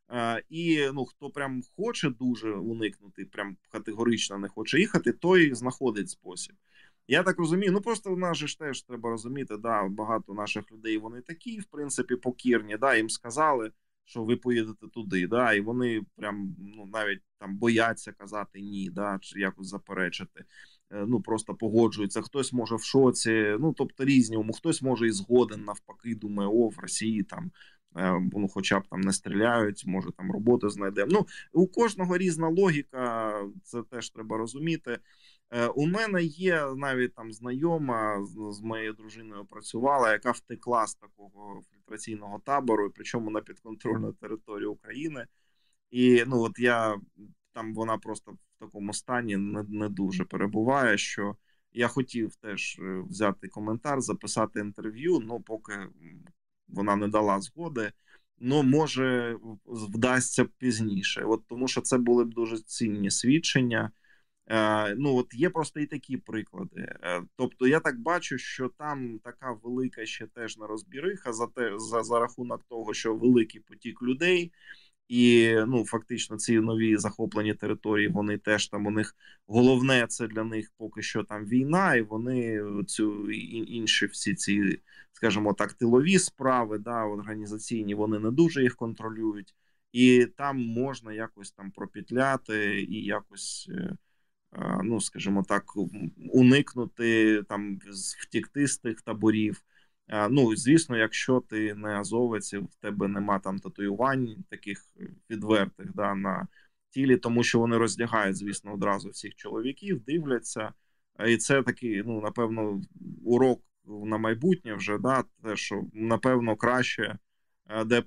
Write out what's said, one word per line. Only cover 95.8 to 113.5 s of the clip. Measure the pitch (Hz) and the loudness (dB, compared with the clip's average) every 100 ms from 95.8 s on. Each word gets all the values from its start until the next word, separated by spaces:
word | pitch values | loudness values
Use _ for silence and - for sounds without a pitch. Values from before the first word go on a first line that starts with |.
| 90 98 82 - - | -4 -4 -10 -10 2
уникнути, | 131 127 139 139 123 110 - 117 113 107 107 | 8 10 8 4 -4 -6 0 4 6 6 4
там, | 101 104 104 98 98 | 0 -6 -6 -8 -10
з-, | 98 92 - | -10 -10 -10
втікти | - 117 - 143 143 | -6 -6 -4 0 0
з | - | 0
тих | 117 110 | -4 -6
таборів. | - 113 110 107 107 98 _ _ _ _ - | -6 2 4 4 2 -4 _ _ _ _ -6
Е, | 107 104 | 0 4
ну, | 143 120 107 | 6 6 4
звісно, | 120 160 - 117 | 6 6 6 2
якщо | 110 - - 127 - | 2 0 2 2 2
ти | 110 107 | -2 -2
не | 104 104 | -2 -4
азовець, | 101 98 113 120 107 - | -4 0 0 0 0 -4
і | 101 | -6
в | 95 _ | -8 _
тебе | 107 104 98 | -8 -2 -2
нема | 101 101 98 | 0 0 0
там | 98 98 | 0 -6
татуювань | 95 92 101 101 131 131 120 107 - | -8 -6 -4 0 0 0 -2 -6 -14
таких | 101 104 98 - - 95 - - | -12 -10 -12 -14 -18 -18 -16 -10
відвертих, | 110 104 107 98 - 95 95 | -4 2 2 2 -4 -10 -4
да, | 101 98 | -2 -2
на | 98 92 95 _ _ _ _ | -2 -4 -6 _ _ _ _
тілі, | 131 135 123 | 0 4 4
тому | 120 117 | 4 0
що | 120 117 | 4 4
вони | 117 117 | 4 4
роздягають, | 113 98 117 113 101 98 | 2 0 0 2 2 0
звісно, | 101 98 104 | -6 -8 -8
одразу | 101 104 101 101 | -2 0 0 -4
всіх | - 104 - | -12 -14 -14
чоловіків, | 104 110 123 147 202 156 | -8 -4 -4 -6 -4 -4
дивляться. | - 165 147 120 - 117 107 - _ _ _ - | -2 -4 0 -2 -4 -8 -8 -10 _ _ _ -2
Е, | 110 | 2
і | 110 | 4
це | - 139 | 4 4
такий, | 123 107 120 101 110 | 4 -2 -2 -2 -4
ну, | 113 | -4
напевно, | 107 107 113 113 107 98 - - - - | -4 -2 -2 0 -2 -4 -8 -14 -16 -6
урок | - 120 131 | 2 4 6